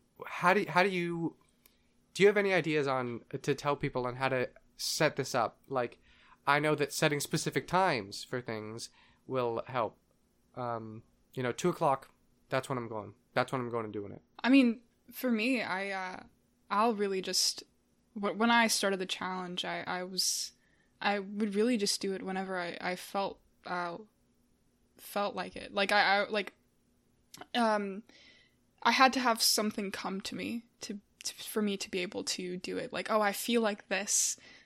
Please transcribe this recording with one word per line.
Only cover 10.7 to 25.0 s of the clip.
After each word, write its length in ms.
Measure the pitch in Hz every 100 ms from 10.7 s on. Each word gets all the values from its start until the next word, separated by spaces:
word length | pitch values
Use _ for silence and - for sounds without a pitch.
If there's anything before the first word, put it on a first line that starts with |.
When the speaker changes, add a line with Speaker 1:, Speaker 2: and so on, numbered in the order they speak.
| 117 110 110 - _ _
Speaker 1:
you 80 | -
know, 100 | 123
two 180 | 117 180
o'clock, 420 | 156 156 135 - _ _ _ -
that's 200 | 135 -
when 80 | 127
I'm 120 | 113
going. 260 | 110 101 - _
That's 180 | 127 127
when 100 | 131
I'm 100 | 120
going 140 | 117 110
and 80 |
doing 180 | 107 101
it. 100 | 98 _ -
Speaker 2:
I 60 | 233
mean, 320 | 269 240 226 _ _ _
for 200 | - 254
me, 320 | 220 226 254
I, 260 | 147 185 196
uh, 300 | 190 185 - - _ _ _ -
I'll 240 | 202 233
really 300 | 202 202 190
just, 400 | 185 185 - - - _ _ _ _
wh-, 240 | 214 202 196
when 140 | 233
I 160 | 233 226
started 320 | - 202 196
the 80 | 185
challenge, 580 | - 185 185 180 180 175
I, 180 | 175 -
I 160 | 180
was, 480 | 185 185 - - - - _ _ _ -
I 160 | 202 202
would 380 | 196 202 220 196
really 220 | 233 240
just 240 | 202 -
do 120 | 202
it 80 | 190
whenever 380 | 190 190 190 185
I, 180 | 175 -
I 160 | 180 180
felt, 440 | - 202 196 - _ _ -
uh, 320 | 180 175 170 214 _ _ _ _ _ _ _ _
felt 380 | _